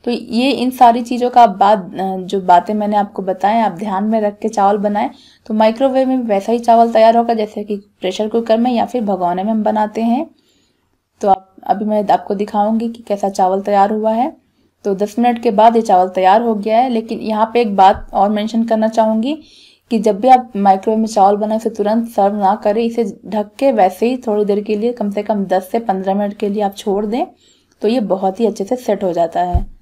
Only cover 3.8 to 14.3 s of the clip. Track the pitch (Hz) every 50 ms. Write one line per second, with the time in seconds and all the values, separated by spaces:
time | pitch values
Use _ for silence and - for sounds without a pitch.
3.8 | 214 208 190 190 202 214 220 226 208 208 208 _ - 254 233 214 196 196 208 208
4.8 | 196 208 208 208 233 294 - - - _ _ _ _ - 220 214 220 220 226 233
5.8 | 269 269 254 262 262 262 262 254 240 226 202 196 196 - 226 240 233 233 233 233
6.8 | 233 233 233 226 220 226 226 233 233 240 233 220 214 208 - 214 208 208 208 196
7.8 | - _ _ _ - 185 190 - 214 214 - 233 233 233 220 226 233 240 240 226
8.8 | 208 208 - 254 220 202 196 180 180 175 175 180 190 214 226 220 214 214 214 214
9.8 | 214 214 214 214 226 233 233 269 330 320 _ _ _ _ _ _ _ _ _ _
10.8 | _ _ _ _ _ _ _ _ - 196 190 190 _ _ _ - - - 185 202
11.8 | 214 214 214 214 208 - 170 - - - 208 196 208 208 - 208 208 214 226 226
12.8 | 233 226 233 - - - 202 202 - 196 196 - 190 185 190 196 196 202 202 196
13.8 | 196 208 220 214 214 220 220 226 254 320